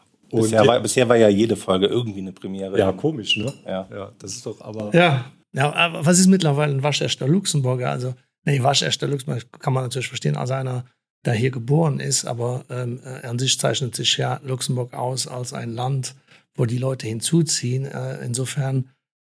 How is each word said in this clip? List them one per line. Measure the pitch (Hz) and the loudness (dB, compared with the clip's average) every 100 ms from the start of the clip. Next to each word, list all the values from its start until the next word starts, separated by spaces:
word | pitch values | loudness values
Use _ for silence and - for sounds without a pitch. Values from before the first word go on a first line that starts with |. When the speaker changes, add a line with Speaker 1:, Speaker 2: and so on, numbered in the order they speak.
| _ _ _ | _ _ _
Speaker 1:
Und | 117 | 0
Speaker 2:
Bisher | 110 110 | 2 6
Speaker 1:
je- | 107 | 6
Speaker 2:
war, | 120 | 4
bisher | 107 - 120 | 2 2 4
war | 117 | 6
ja | 110 | 6
jede | 101 110 101 | 6 4 0
Folge | - 95 98 | 0 0 2
irgendwie | 117 120 98 | 0 -4 -6
eine | 95 | -10
Premiere. | - 98 95 95 98 | -10 -10 -8 -2 0
Speaker 1:
Ja, | 95 | 2
komisch, | 92 147 151 101 107 | 0 -2 -2 -2 -2
ne? | 113 - - | -4 -8 -8
Speaker 2:
Ja. | 95 95 | -8 -8
Speaker 1:
Ja, | 104 98 - | -12 -14 -14
das | 98 | -14
ist | 104 123 | -12 -12
doch | 107 | -12
aber | - 107 107 165 | -12 -10 2 6
Speaker 3:
Ja. | 175 131 120 - _ | 6 4 -4 -14 _
Ja, | - 151 | -2 0
aber | - 170 165 156 | 2 0 2 4
was | 180 | 6
ist | 190 | 8
mittlerweile | 190 165 143 151 | 6 4 2 2
ein | 139 | 0
waschechter | 147 139 139 - 131 | 0 0 -2 -2 0
Luxemburger? | 185 190 147 127 127 127 | 0 0 0 0 -2 -2
Also, | 139 127 127 _ _ - | -4 -4 -8 _ _ 0
nee, | 139 | 2
waschechter | 127 139 147 - 139 | 4 2 0 -2 -2
Luxemburger | 139 139 127 - - | -4 -4 -8 -8 -8
kann | - | -2
man | 127 | -2
natürlich | 127 131 120 | -2 -6 -8
verstehen | 123 151 147 | -4 -2 -2
als | 127 | -2
einer, | 131 131 127 127 _ _ _ - | -4 -4 -6 -8 _ _ _ -2
der | |
hier | 110 127 | 0 0
geboren | 127 117 147 165 135 | -2 0 2 2 0
ist, | 139 - - | -2 -2 -2
aber, | 117 120 123 - | -4 -4 -6 -8
ähm, | 123 123 127 | -8 -6 -8
äh, | 131 127 123 | -10 -12 -6
an | 123 | -2
sich | 131 - | 0 2
zeichnet | 139 117 123 110 | 0 0 -4 -2
sich | 127 - | -2 0
ja | 131 127 | -2 -4
Luxemburg | 127 127 - 127 123 | -6 -4 -2 -2 -4
aus | 139 127 127 135 | -6 -4 -4 -6
als | 123 127 | -8 -8
ein | 139 120 | -8 -8
Land, | 113 123 139 123 - _ - _ - | -4 -2 -2 -4 -10 _ -20 _ -2
wo | 123 | 0
die | 123 | 0
Leute | 131 131 110 | -2 -4 -6
hinzuziehen. | 113 - 165 160 - 123 127 135 | -6 2 4 4 0 -2 -2 -4
Äh, | - 131 - 131 | -6 -8 -6 -4
insofern | 120 127 - 135 135 127 _ _ _ | -4 -4 -2 -2 -2 -4 _ _ _